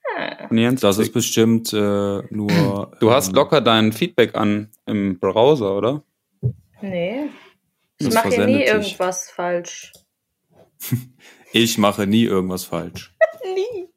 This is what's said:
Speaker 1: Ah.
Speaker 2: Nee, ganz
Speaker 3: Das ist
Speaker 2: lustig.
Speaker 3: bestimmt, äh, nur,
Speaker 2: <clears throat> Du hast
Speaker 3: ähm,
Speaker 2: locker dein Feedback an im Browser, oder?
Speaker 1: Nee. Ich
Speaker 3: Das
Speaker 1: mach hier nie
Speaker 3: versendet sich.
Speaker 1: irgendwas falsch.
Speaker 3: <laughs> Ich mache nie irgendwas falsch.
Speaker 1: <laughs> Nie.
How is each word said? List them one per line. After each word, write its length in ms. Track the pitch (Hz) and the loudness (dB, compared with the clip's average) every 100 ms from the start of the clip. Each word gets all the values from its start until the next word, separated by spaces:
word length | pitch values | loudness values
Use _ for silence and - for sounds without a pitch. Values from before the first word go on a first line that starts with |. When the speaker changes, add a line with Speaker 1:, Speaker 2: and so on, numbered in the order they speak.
| 554 427 | -8 -8
Speaker 1:
Ah. 300 | - - - | -8 -10 -2
Speaker 2:
Nee, 140 | 113 | 0
ganz 180 | 117 127 | 2 2
Speaker 3:
Das 140 | 101 98 | 0 2
ist 20 | |
Speaker 2:
lustig. 160 | 113 | 0
Speaker 3:
bestimmt, 600 | 123 110 - 113 113 113 | -2 -2 2 2 2 0
äh, 480 | 107 101 101 101 101 - | -2 0 0 -2 -4 -8
nur, 580 | 107 104 104 98 98 - - | -6 -2 0 0 -2 -8 0
Speaker 2:
<clears throat> 40 | |
Du 120 | 110 | 4
hast 180 | 127 95 | 4 4
Speaker 3:
ähm, 60 | 127 | 2
Speaker 2:
locker 260 | 147 151 | 4 4
dein 320 | 117 113 110 | 4 4 2
Feedback 420 | 110 170 - 113 - | 0 -2 2 2 2
an 340 | 104 104 107 _ - | -2 -2 -6 _ -6
im 340 | 107 98 90 | -2 -2 -2
Browser, 580 | 98 101 127 151 98 98 | 0 4 4 4 0 -2
oder? 260 | 107 147 _ _ _ _ 123 - _ _ | -2 -4 _ _ _ _ -8 -8 _ _
Speaker 1:
Nee. 480 | 202 180 175 247 294 - - _ _ _ _ _ | -8 -6 -6 -6 -10 -12 -20 _ _ _ _ _
Ich 80 | - | -2
Speaker 3:
Das 80 | 226 | 0
Speaker 1:
mach 80 | |
hier 60 | 214 | 0
nie 40 | 196 | 2
Speaker 3:
versendet 240 | 208 - 247 | 2 4 2
sich. 60 | |
Speaker 1:
irgendwas 560 | 214 202 190 185 185 - | 2 -2 -4 -4 -4 -10
falsch. 640 | - 175 175 175 - - _ _ _ _ _ _ _ _ _ | -8 -4 -4 -6 -18 -20 _ _ _ _ _ _ _ _ _
Speaker 3:
<laughs> 160 | - 123 - _ - _ _ - | -6 -6 -6 _ -20 _ _ 0
Ich 220 | 117 - | 2 2
mache 300 | 104 101 98 | 2 2 0
nie 160 | 110 | 2
irgendwas 420 | 113 95 92 92 - | 2 0 -2 -6 -6
falsch. 480 | 85 87 - - _ 640 | -8 -8 -14 -20 _ -2
Speaker 1:
<laughs> 140 | 640 | -2
Nie. 440 | 415 381 427 427 359 | -8 -6 -6 -8 -14